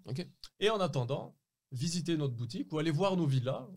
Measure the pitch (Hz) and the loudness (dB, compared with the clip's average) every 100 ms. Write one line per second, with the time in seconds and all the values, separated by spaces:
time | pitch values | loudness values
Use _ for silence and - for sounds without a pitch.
0 | - 131 175 - - - 196 220 180 139 | -8 -8 -8 -12 -20 0 0 2 0 0
1 | 120 151 180 - _ _ - 127 165 175 | -2 -4 -6 -16 _ _ -12 -4 -2 -2
2 | 156 165 143 117 120 180 - 156 160 151 | 0 0 0 -2 -6 -6 -4 0 2 4
3 | 196 185 156 131 120 135 131 | 4 4 4 2 2 -2 -6